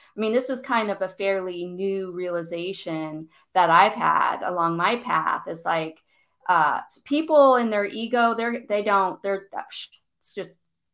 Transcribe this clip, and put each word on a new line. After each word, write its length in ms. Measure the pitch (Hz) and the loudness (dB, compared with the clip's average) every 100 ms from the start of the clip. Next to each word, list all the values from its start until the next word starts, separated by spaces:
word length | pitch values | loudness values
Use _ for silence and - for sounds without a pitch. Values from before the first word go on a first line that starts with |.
| _ 208 | _ -4
I 40 | |
mean, 140 | 220 | 0
this 160 | 240 262 | 0 -2
is 120 | 254 | -6
kind 280 | - 233 214 | -2 -2 -2
of 120 | 190 | -4
a 40 | 185 | -6
fairly 560 | 185 196 190 185 175 180 | -2 -2 -2 -4 -8 -8
new 460 | 175 196 196 185 | -4 -4 -4 -6
realization 1160 | 175 180 175 165 170 180 190 170 160 156 156 160 _ _ | -6 -4 -4 -6 -6 -6 -8 -8 -6 -6 -10 -12 _ _
that 160 | 185 165 | 2 6
I've 240 | 170 214 | 6 4
had 480 | 226 160 156 - - | 2 0 2 0 -2
along 340 | 190 180 170 165 | -4 -2 -2 0
my 200 | 190 240 | 0 -2
path 500 | 202 165 160 - 180 | -2 -2 0 -4 -6
is 160 | 165 | -8
like, 380 | 170 165 160 - _ _ _ _ - | -4 -4 -4 -10 _ _ _ _ 0
uh, 320 | 170 147 117 - | 2 2 0 -6
s-, 140 | - - | -16 -4
people 520 | 294 311 302 269 247 | -2 4 8 8 6
in 120 | 233 | 2
their 160 | 208 202 | 0 -2
ego, 480 | 220 233 240 233 | -4 -2 2 2
they're, 300 | 226 233 233 - | 2 -2 -4 -2
they 140 | 208 | -2
don't, 400 | 208 196 185 - | 2 2 2 -2
they're, 260 | 196 196 - - - - - _ _ _ | -4 -4 -6 -12 -12 -14 -18 _ _ _
it's 140 | - | -16
just, 260 | - - - _ _ _ | -14 -14 -18 _ _ _